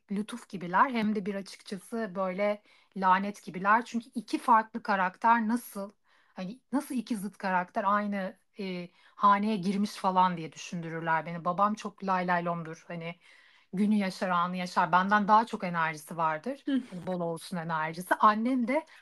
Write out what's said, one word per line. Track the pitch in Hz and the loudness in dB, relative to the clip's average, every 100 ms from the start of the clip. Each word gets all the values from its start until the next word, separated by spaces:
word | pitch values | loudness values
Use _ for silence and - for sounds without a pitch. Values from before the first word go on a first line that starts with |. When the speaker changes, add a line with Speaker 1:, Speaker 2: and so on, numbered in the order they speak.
| _ | _
Speaker 1:
lütuf | 202 214 240 - | -6 -6 -10 -12
gibiler | 190 175 180 269 | -10 -2 2 2
hem | 240 214 214 | 2 0 0
de | 196 | -4
bir | 196 | -6
açıkçası, | 196 - - 196 - 233 220 180 | -10 -16 -12 -12 -10 -8 -6 -4
böyle, | 190 180 208 208 _ _ _ - | -4 0 -2 -2 _ _ _ -2
lanet | 190 185 202 208 | 4 4 2 -6
gibiler. | - 180 196 220 240 | -12 -4 2 2 2
Çünkü | 233 - - | -6 -6 -10
iki | - 311 | -6 -4
farklı | - 226 220 233 | 4 4 4 -6
karakter | - 196 185 180 226 233 214 | -2 0 0 0 4 4 4
nasıl, | 240 - 208 202 - _ _ _ | -2 -4 -10 -12 -14 _ _ _
hani, | - 185 254 _ | -12 -10 -12 _
nasıl | 262 302 254 | -4 -2 -6
iki | 220 226 | -4 -6
zıt | 196 - | -6 -6
karakter | 196 185 180 233 196 | -2 0 0 -2 2
aynı, | 208 208 202 190 - _ - | 2 0 -4 -6 -10 _ -10
eee, | 190 180 175 _ _ - | -8 -8 -10 _ _ 2
haneye | 202 202 208 220 | 4 6 4 0
girmiş | 175 196 208 - | 0 0 -2 -2
falan | 196 185 185 170 | 0 4 4 2
diye | 160 | -8
düşündürürler | - - 180 165 165 165 160 156 | -12 -10 -8 -6 -6 -2 -2 -2
beni. | 170 165 | -6 -4
Babam | 180 202 | 0 0
çok | 214 214 - | 0 -8 -8
lay | 196 185 180 | -2 -2 0
lay | 175 170 | 0 0
lomdur. | 170 160 165 - | -4 -8 -12 -12
Hani, | 175 165 175 _ - _ _ _ | -10 -10 -12 _ -20 _ _ _
günü | 185 208 214 | -2 2 2
yaşar, | 190 185 190 | 0 -2 0
anı | 175 175 185 | 0 0 -2
yaşar. | 180 208 175 | -2 0 4
Benden | 175 190 214 202 | 4 6 4 6
daha | 214 233 | 6 4
çok | 214 | -2
enerjisi | 185 170 160 151 - 165 | -4 -2 -2 -2 -8 -2
vardır. | 160 156 233 277 - | -2 -2 -4 -8 -2
Speaker 2:
Hı. | 269 - | -2 -4
Speaker 1:
Hani, | 180 160 | -8 -6
bol | 180 | -4
olsun | 170 165 - 180 | -4 -6 -8 -8
enerjisi. | 165 160 156 165 180 208 | -4 -4 -4 -6 -2 4
Annem | 214 214 226 262 233 | 6 4 2 0 0
de | 285 - - | -2 -4 -12